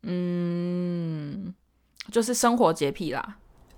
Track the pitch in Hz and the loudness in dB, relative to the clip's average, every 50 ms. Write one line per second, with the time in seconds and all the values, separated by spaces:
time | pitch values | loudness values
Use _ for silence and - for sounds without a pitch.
0 | - 180 180 180 180 175 175 175 175 175 175 175 175 175 180 180 180 175 175 175 | -4 -2 -2 0 0 0 0 0 0 0 0 0 0 0 0 0 0 0 -2 -2
1 | 170 165 160 156 147 147 147 202 190 - 185 _ _ _ _ _ _ _ _ - | -2 -2 -4 -4 -6 -6 -8 -8 -8 -10 -12 _ _ _ _ _ _ _ _ -18
2 | - - 208 226 226 233 247 233 - 240 233 240 240 170 165 - 147 139 143 - | -18 -2 0 0 2 2 0 2 4 4 4 6 4 4 4 4 0 0 0 -2
3 | 185 151 127 135 - - 202 - - - - - - - - | -4 -4 -4 -4 -6 -8 -12 -18 -20 -20 -20 -20 -20 -20 -20